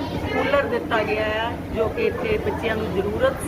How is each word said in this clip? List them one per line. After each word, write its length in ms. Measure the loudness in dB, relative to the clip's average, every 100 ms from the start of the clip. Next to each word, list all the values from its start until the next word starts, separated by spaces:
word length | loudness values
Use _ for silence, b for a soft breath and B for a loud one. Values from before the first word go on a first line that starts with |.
| -2 -4 -2
ਕੂਲਰ 300 | 0 2 2
ਦਿੱਤਾ 400 | 2 0 0 0
ਗਿਆ 240 | 2 0 0 0
ਆ, 80 | -2 -4 -4 0
ਜੋ 100 | 0
ਕਿ 180 | 2 0
ਇੱਥੇ 320 | 0 0 0 0
ਬੱਚਿਆਂ 280 | -2 0 0
ਨੂੰ 100 | 0
ਜ਼ਰੂਰਤ 420 | 0 0 2 2 2